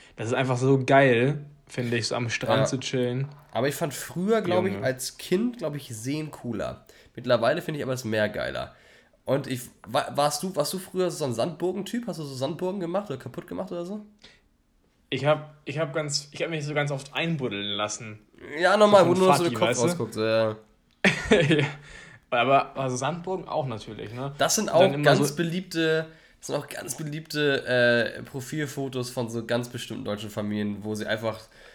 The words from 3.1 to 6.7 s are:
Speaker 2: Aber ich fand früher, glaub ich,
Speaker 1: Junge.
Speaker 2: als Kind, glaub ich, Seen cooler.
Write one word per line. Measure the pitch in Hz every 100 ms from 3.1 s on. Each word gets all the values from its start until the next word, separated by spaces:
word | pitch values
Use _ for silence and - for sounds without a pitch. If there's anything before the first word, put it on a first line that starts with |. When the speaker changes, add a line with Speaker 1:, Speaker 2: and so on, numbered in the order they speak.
| 127 139 - -
Speaker 2:
Aber | 110 139
ich |
fand | - 156
früher, | - - 170 190 226
glaub | 180 180
ich, | 190
Speaker 1:
Junge. | 196
Speaker 2:
als | 131 127 - -
Kind, | - 185 240 240
glaub | 156
ich, | 147 -
Seen | 110 123 151 156
cooler. | - 120 101 64